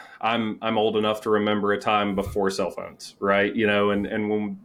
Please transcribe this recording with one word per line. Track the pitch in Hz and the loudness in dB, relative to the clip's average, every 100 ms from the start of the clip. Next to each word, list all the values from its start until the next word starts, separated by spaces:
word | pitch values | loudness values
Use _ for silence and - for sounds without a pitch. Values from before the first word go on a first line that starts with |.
| - - | -18 -6
I'm, | 110 117 110 104 | -2 0 -2 -4
I'm | 113 113 | -2 2
old | 107 107 | 2 2
enough | 107 107 | 0 0
to | 113 | 2
remember | 107 104 107 101 | 2 2 0 0
a | 101 | 0
time | 117 107 101 98 | 2 0 2 -2
before | 95 107 95 | -2 -2 -2
cell | 95 87 | 0 -4
phones, | - 95 - - - | -6 -12 -14 -18 -4
right? | 98 101 101 113 | 2 2 2 2
You | 104 | 2
know, | 104 101 | 4 2
and, | 101 98 | 2 -2
and | 107 104 | -2 -2
when | 107 104 98 | -2 -4 -6